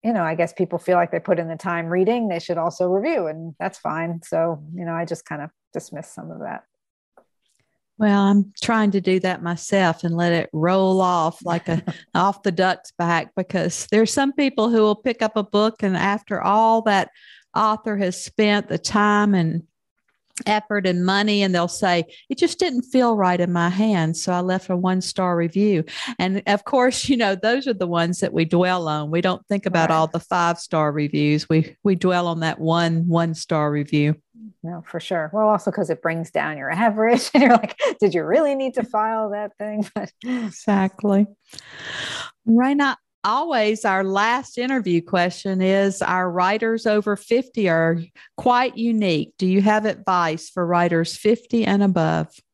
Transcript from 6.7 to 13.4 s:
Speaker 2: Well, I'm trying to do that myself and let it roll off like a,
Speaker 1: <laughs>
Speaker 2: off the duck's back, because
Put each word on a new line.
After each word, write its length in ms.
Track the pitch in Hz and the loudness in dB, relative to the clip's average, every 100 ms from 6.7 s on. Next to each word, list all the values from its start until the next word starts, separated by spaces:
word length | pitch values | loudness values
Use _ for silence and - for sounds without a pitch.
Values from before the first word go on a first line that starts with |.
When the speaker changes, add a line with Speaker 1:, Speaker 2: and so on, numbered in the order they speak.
| _ _ _ _ _ _ _ _ _ _ _ _ - | _ _ _ _ _ _ _ _ _ _ _ _ -2
Speaker 2:
Well, 240 | 214 202 | 2 4
I'm 320 | 196 202 196 - | 4 4 2 -4
trying 300 | - 226 208 | 0 2 2
to 100 | 196 | 2
do 180 | 185 185 | 0 0
that 200 | 185 180 | 0 -4
myself 600 | 170 175 - 196 180 165 | -4 -6 -2 2 2 0
and 120 | 175 165 | -2 0
let 160 | 170 | 2
it 200 | 170 - | 0 0
roll 480 | 156 170 190 190 190 | -2 2 2 2 2
off 420 | 185 175 160 - | 2 2 0 -4
like 240 | 175 170 - | -4 -4 -2
a, 160 | 165 - - | -4 -4 -12
Speaker 1:
<laughs> 160 | - 165 | -4 0
Speaker 2:
off 280 | 190 190 | 0 0
the 80 | 202 | -4
duck's 400 | 175 185 180 - | 0 0 0 -8
back, 400 | - 170 165 - | -6 0 0 -2
because 520 | - | -8